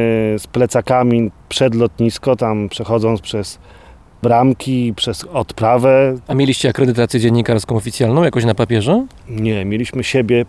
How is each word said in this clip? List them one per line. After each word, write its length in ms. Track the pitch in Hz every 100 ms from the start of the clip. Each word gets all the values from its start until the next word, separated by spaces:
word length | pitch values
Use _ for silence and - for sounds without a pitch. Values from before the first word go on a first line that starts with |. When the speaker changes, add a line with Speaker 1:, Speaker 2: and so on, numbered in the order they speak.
| 117 113 110 107
Speaker 1:
z 80 | -
plecakami 840 | 123 123 127 - 127 123 117 113 - -
przed 260 | - 131
lotnisko, 600 | 113 117 - 117 - - 123
tam 320 | 113 107 104
przechodząc 520 | - 107 113 110 110
przez 380 | - 107 101 - - - - - - -
bramki, 720 | 120 120 131 127 135 127 120 101
przez 280 | - 110
odprawę. 880 | - 160 113 - 110 123 131 135 135 127 -
Speaker 2:
A 60 |
mieliście 340 | 135 135 131 135
akredytację 520 | - 127 120 117 120
dziennikarską 560 | 113 120 117 113 - 113
oficjalną 480 | 117 - 117 135
jakoś 200 | 170 127
na 100 | 117
papierze? 520 | 107 113 113 104 208 262 - -
Speaker 1:
Nie, 360 | 110 110 104
mieliśmy 400 | 98 107 120 131
siebie, 400 | 117 131 113 120